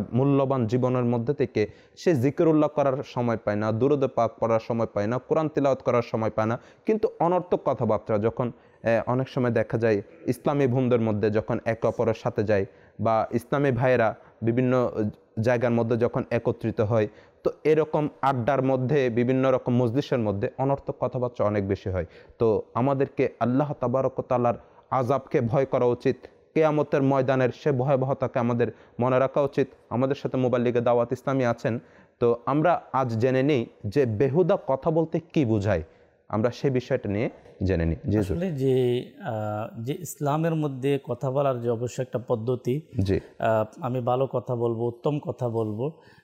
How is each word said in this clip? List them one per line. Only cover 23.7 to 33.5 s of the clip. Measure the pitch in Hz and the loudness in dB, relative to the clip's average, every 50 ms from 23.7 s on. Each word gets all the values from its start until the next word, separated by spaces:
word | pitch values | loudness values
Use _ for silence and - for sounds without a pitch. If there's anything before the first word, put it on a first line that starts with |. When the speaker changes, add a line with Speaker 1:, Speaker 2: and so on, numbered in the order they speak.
| 147 | -4
Speaker 1:
তাবারক | - 127 123 123 131 131 131 - - | -4 -4 -2 0 0 0 -2 -2 -4
ওয়া | 127 - | -4 -2
তাআলার | 131 123 120 120 110 - - - - - - _ | 0 0 2 0 0 -2 -6 -18 -20 -20 -10 _
আযাবকে | 117 131 131 113 139 131 - - - 151 | -2 -2 0 0 0 -2 -2 -2 -2 0
ভয় | 120 113 107 139 135 | 0 2 2 0 0
করা | - - 131 123 | 2 0 2 2
উচিত, | 123 120 - - 135 123 - - - _ _ _ _ - | 2 2 2 0 0 -2 -2 -6 -18 _ _ _ _ 0
কিয়ামতের | 156 156 156 151 151 147 - - 147 135 | 2 2 4 2 2 0 0 0 2 2
ময়দানের | 135 139 135 131 127 135 131 127 120 - - - | 2 2 2 2 2 2 2 2 0 0 -2 -2
সে | 156 | -2
ভয়াবহতাকে | 139 123 127 143 143 127 131 131 135 - 131 120 - 131 | 0 0 2 2 2 2 0 -2 -2 -2 -4 -4 -2 -2
আমাদের | 117 120 120 120 120 110 - - - - _ - | 0 0 0 0 0 -2 -2 -6 -16 -14 _ -2
মনে | 117 127 127 127 | 0 2 2 2
রাখা | 135 131 - 151 | 2 2 2 0
উচিত। | 143 139 - 143 135 - - - _ _ | 0 0 0 0 -2 -2 -4 -10 _ _
আমাদের | 107 120 131 135 143 | -2 -2 0 0 -2
সাথে | - - 131 - 131 | -4 -4 -4 -2 0
মোবাল্লিগে | 127 123 120 123 120 123 117 120 | 0 0 2 2 0 0 0 2
দাওয়াত | 117 123 120 120 120 117 | 2 2 2 2 2 0
ইসলামী | 139 - - 143 135 135 127 | -2 -4 -4 -2 -2 0 0
আছেন, | 120 117 - - 131 113 123 - - - - - _ _ _ | 0 0 -2 -2 -4 -4 -4 -6 -10 -18 -20 -20 _ _ _
তো | 120 120 117 - - | 2 2 2 2 0
আমরা | - 135 151 156 175 165 - - - - | 0 0 2 4 4 2 2 0 -2 -2
আজ | 131 135 120 113 113 | -2 -2 0 0 0
জেনে | 113 131 131 131 131 | 2 2 2 2 2
নিই | 147 | 2